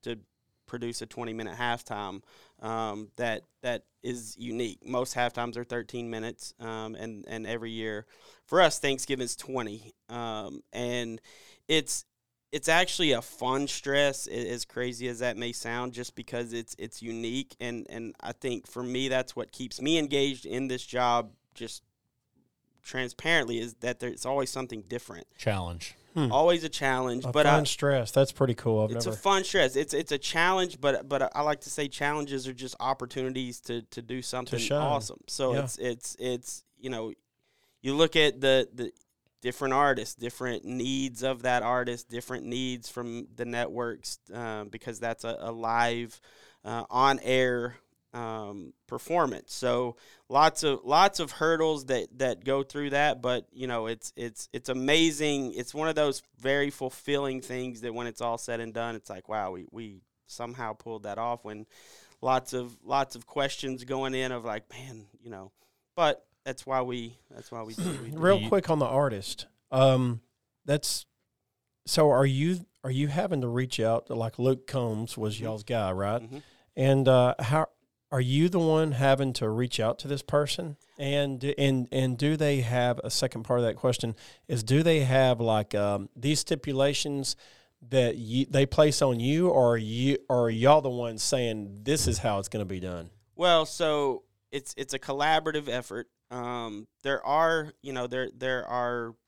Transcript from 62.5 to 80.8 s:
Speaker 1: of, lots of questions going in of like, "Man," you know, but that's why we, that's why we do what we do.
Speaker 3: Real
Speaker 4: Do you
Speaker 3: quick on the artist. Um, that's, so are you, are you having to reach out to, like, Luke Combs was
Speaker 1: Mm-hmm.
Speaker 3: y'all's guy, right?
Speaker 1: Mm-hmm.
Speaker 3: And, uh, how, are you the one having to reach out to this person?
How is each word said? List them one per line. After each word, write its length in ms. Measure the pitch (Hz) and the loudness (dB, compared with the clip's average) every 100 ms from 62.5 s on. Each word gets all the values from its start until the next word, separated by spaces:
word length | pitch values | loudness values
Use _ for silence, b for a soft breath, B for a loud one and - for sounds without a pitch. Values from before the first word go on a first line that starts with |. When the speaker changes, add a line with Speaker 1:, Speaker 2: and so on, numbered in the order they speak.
Speaker 1:
of, 240 | 127 123 113 | -8 -8 -14
lots 320 | - 135 135 120 | -2 -2 -2 -6
of 100 | - | -8
questions 580 | 147 139 - 135 131 | -2 -2 -2 -8 -8
going 300 | 123 135 135 | -6 -4 -2
in 160 | 131 127 | -2 -2
of 120 | 127 | -4
like, 200 | 113 107 110 | -6 -8 _
"Man," 360 | 120 131 113 101 _ | -18 -16 -18 -20 _
you 100 | 120 | -16
know, 220 | 101 95 _ _ _ _ - | -16 -16 _ _ _ _ 2
but 280 | 160 139 _ _ | 2 2 _ _
that's 220 | - 127 - | -10 -10 -2
why 160 | 131 | -2
we, 340 | 127 123 117 120 _ | -2 -4 -8 -14 _
that's 200 | 120 - | -20 -16
why 120 | 117 | -12
we 120 | 113 | -12
do 80 | 113 | -6
what 200 | 180 139 | -6 -6
we 80 | 117 | -10
do. 80 | 151 | 0
Speaker 3:
Real 180 | 170 196 | 4 4
Speaker 4:
Do 40 | |
you 40 | 214 | 4
Speaker 3:
quick 200 | 202 170 | 2 2
on 80 | 156 | 2
the 80 | 127 | 4
artist. 600 | 135 143 107 92 - - _ _ | 2 2 -2 -8 -10 -14 _ _
Um, 500 | 131 135 131 123 117 _ _ _ _ | 6 6 6 2 -2 _ _ _ _
that's, 420 | - 143 - - - _ _ _ _ _ _ _ - | -2 0 0 -4 -8 _ _ _ _ _ _ _ -2
so 240 | - 151 | 6 6
are 160 | 127 139 | 8 6
you, 400 | 131 156 180 - _ | 4 2 0 -6 _
are 60 | 135 | -4
you 180 | 131 147 | -2 0
having 320 | 147 190 160 | 0 0 0
to 80 | 123 | 0
reach 320 | 120 127 - | 0 -2 0
out 260 | 110 117 - | 2 2 0
to, 80 | |
like, 240 | 117 113 - | -4 -4 2
Luke 280 | 123 135 - | 2 2 0
Combs 500 | 135 120 107 113 - | -4 -2 -2 -6 -4
was 200 | 107 104 | -4 -4
Speaker 1:
Mm-hmm. 80 | |
Speaker 3:
y'all's 180 | 110 110 | -6 -6
guy, 260 | 101 117 98 | -4 -2 0
right? 280 | 92 98 117 | 0 0 -2
Speaker 1:
Mm-hmm. 160 | 113 135 B B B - | -6 -16 B B B 2
Speaker 3:
And, 320 | 135 135 131 | 4 6 8
uh, 260 | 131 123 - | 8 6 2
how, 280 | 113 151 - _ _ _ _ | 2 2 2 _ _ _ _
are 100 | 131 | -2
you 280 | 127 135 175 | 2 4 4
the 100 | 180 | 4
one 340 | 160 156 160 | 4 4 2
having 400 | 131 135 135 135 | 4 4 6 4
to 140 | 117 110 | 0 -2
reach 300 | 110 123 - | 0 -2 0
out 180 | 110 120 | 0 -2
to 80 | 139 | -4
this 140 | 143 | -6
person? 540 | - 147 147 - 170 143 | 0 0 2 -2 -6 -10